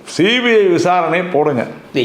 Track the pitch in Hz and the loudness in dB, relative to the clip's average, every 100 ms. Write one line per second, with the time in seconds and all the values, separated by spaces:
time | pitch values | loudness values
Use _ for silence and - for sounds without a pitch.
0 | - - 185 247 240 226 196 170 175 180 | -10 -2 0 2 2 2 2 2 0 0
1 | 165 170 180 139 151 127 113 - - 139 | 0 -2 -2 -2 0 -2 -4 -10 -8 -2